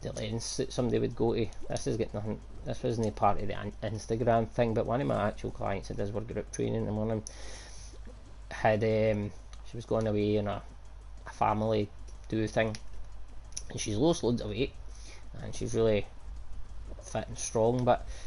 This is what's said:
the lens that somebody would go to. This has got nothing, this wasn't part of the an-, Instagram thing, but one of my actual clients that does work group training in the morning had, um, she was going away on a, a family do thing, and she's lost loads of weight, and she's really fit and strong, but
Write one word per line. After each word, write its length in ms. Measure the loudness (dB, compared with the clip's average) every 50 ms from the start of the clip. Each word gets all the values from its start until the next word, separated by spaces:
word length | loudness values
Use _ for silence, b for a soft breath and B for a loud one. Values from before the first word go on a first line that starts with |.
the 120 | -6 -6 -4
lens 440 | -4 -4 -2 -2 -2 -2 -4 -2
that 140 | -2 -2 -2
somebody 280 | 0 0 2 2 4 2
would 160 | 2 0 0
go 180 | 2 2 2 4
to. 140 | 2 0 -2 -2 -4 -4 -2
This 160 | -2 -2 0
has 120 | -2 0
got 160 | 0 -2 -2 -2
nothing, 260 | -4 -2 -2 -4 -4 -6 -10 -10 -8 -6
this 180 | -6 -4 -2 -2
wasn't 320 | 0 0 2 0 0 2
part 260 | 4 4 6 6 6
of 60 | 2
the 120 | 0 -2 -2
an-, 140 | -4 -6 -6 -4 -4
Instagram 680 | -4 -4 -4 -2 -2 0 2 4 6 6 6 4 2
thing, 240 | 2 2 2 4 4
but 120 | 2 2
one 160 | 2 2 2
of 60 | 2
my 200 | 2 2 2 2
actual 240 | 2 0 -2 -6 -6
clients 360 | -4 -2 -2 -2 -2 -2 -4
that 100 | -4 -2
does 140 | -2 -2 0
work 160 | 0 -2 -4
group 240 | -2 -4 -4 -4 -4
training 240 | -2 0 0 0 2
in 100 | 0 0
the 60 | 0
morning 320 | 0 0 0 0 0 -2 -2 B B B B B B B B B B B B B B B -12 -12 -12 -14 -14 -14 -14 -14 -12 -10
had, 320 | -6 2 4 6 6 6 6
um, 480 | 4 6 6 6 4 4 2 0 -2 -4 -8 -12 -12 -12 -10 -10 -8
she 80 | -8
was 80 | -8 -4
going 220 | 0 0 2 2
away 300 | 2 4 4 4 4 4
on 100 | 4 2
a, 140 | 0 -2 -4 -6 -10 -14 -14 -14 -14 -14 -14 -12 -12 -12 -12 -12
a 40 | -8
family 580 | 0 2 4 4 4 4 4 4 4 2 2 0 -4 -10 -10 -10 -10 -10 -6 -2
do 180 | 0 2 2
thing, 280 | 2 4 2 2 2 0 -4 -6 -6 -4 -4 -4 -6 -6 -8 -8 -8 -8 -10 -10 -8 -8 -8 -8 -6
and 100 | -6 -4
she's 180 | -2 0 2
lost 260 | 4 6 4 4 4 2
loads 180 | 2 2 2
of 80 | 0 -2
weight, 240 | -2 -2 -2 -2 -4 -8 -10 B B B B B B B B -10 -10 -8
and 140 | -6 -6 -4
she's 180 | -4 -2 0 2
really 320 | 4 6 6 6 4 2 0 -6 -10 -10 -8 -8 -6 -6 -4 -4 -4 -4 -4 -6 -8 -8 -8 -10 -10
fit 260 | -10 -6 -4 -4 -4
and 100 | -4 -6
strong, 460 | -6 -6 0 2 4 4 6 4 4 6
but 240 | 4 4 4 2 B B B B